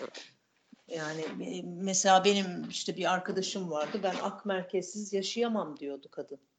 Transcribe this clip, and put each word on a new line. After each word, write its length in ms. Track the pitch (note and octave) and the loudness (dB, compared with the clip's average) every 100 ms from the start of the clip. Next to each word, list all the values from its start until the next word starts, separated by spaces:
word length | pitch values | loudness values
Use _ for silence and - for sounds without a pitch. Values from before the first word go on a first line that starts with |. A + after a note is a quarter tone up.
| C3 - - _ _ _ _ - - | -10 -12 -18 _ _ _ _ -20 -10
Yani, 340 | E3 D3+ D#3+ | -6 -4 -4
e, 400 | D#3 - F3 F3+ | -6 -6 -6 -6
mesela 640 | F3 F3 G3 F#3+ G3 F#3+ | -6 -4 0 4 8 10
benim 440 | G3+ G3+ F#3+ E3+ D#3+ | 8 4 2 -4 -6
işte 260 | - - F3 | -6 -4 0
bir 160 | E3+ | 2
arkadaşım 560 | F3+ G3+ F#3+ F#3 G3+ F3+ | 2 0 -2 -2 -2 -2
vardı, 300 | D3+ D3+ G#3 | -2 -2 0
"Ben 120 | F#3+ F3+ | 0 0
ak 240 | G3 - G3+ | -4 -4 -2
merkezsiz 680 | F#3 F3+ F#3+ F3+ G#3 G3+ | -2 -2 -2 -2 -6 -4
yaşayamam." 680 | G3 F#3+ A#3 A#3 G#3+ D#3 D3 | -2 -2 0 0 0 -2 -6
diyordu 280 | C#3 C#3 - | -8 -8 -10
kadın. 280 | - C#3 C#3 _ | -12 -10 -14 _